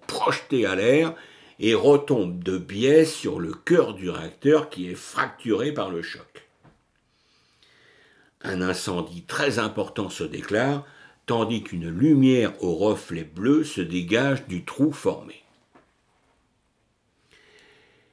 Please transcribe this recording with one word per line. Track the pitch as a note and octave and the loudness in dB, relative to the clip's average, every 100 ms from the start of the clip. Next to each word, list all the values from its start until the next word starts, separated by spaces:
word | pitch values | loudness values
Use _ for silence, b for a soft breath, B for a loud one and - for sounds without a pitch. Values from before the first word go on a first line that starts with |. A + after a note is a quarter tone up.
| - | -10
projetées | - - C#3 - C3 G2+ | -4 -2 -2 -2 0 2
à | F#2+ | 2
l'air | G#2+ C#3+ E3 E3 B B B - | 4 4 2 -2 B B B -2
et | A2 | 2
retombent | A2 B2+ C#3+ C#3+ C3 F2+ F2 | 4 6 6 4 0 0 -4
de | F2+ F#2 | -4 -4
biais | D2 G2 B2 D#3 D#3 | -4 -2 4 6 6
sur | - G#2+ F#2 | 2 -6 -4
le | E2+ | -6
cœur | - - F3 G#3+ | -6 2 4 4
du | G2 F2+ | -2 -8
réacteur | F2 E2 - C#3+ D#3 D3+ | -8 -10 -2 2 4 2
qui | - F2+ | -8 -10
est | F2 | -10
fracturé | - - B2 - A#2 G2 C3+ | -8 -6 -6 -6 -2 -2 0
par | D3 F#2+ | -4 -6
le | E2+ | -6
choc. | E2+ - - - - _ _ _ _ _ _ b b b b b b b b b b b b _ | -8 -12 -18 -20 -20 _ _ _ _ _ _ b b b b b b b b b b b b _
Un | - F#2+ | -8 -2
incendie | F#2 F2+ - F2+ E2 F2 | -2 -2 -2 -4 -6 -10
très | - - C#3+ A2+ | -8 -4 -2 0
important | G#2+ G2+ G2 - F#2+ | -2 -4 -6 -6 -8
se | - | -6
déclare, | E2 - F2 G#2 C3 C#3+ C#3+ B B B - | -8 -8 -4 0 0 -2 -6 B B B -4
tandis | A#2 A2+ A#2 | -2 0 -4
qu'une | - F2+ E2 | -6 -8 -6
lumière | E2 C#3+ C#3+ C3 B2+ G#2+ - | 0 4 6 6 4 2 -2
au | F#2 D#2+ | -4 0
reflet | G2+ G#2 - E2+ | 0 0 -4 -10
bleu | D#2 D#2+ A2 D3 | -10 -4 2 2
se | D3+ - | 2 -4
dégage | E2+ F2+ F2 A2 C#3 C3+ - | -4 -4 0 0 2 -2 -4
du | F2+ - | -8 -8
trou | - D3 | 0 0
formé. | C#3+ - E2 - - _ _ _ _ _ _ _ _ _ _ _ _ _ _ _ _ _ _ b b b b b b b b b | 0 -4 -4 -8 -20 _ _ _ _ _ _ _ _ _ _ _ _ _ _ _ _ _ _ b b b b b b b b b